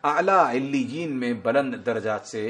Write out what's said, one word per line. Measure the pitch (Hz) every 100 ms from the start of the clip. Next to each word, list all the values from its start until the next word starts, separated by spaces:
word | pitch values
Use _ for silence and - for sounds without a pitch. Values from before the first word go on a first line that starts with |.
| 147
आला | 151 185 190 143
इल्लियीन | 123 135 139 117 151 165
में | 131 120 117
बुलंद | 107 135 135 110 101
दर्जात | 110 107 107 -
से | 110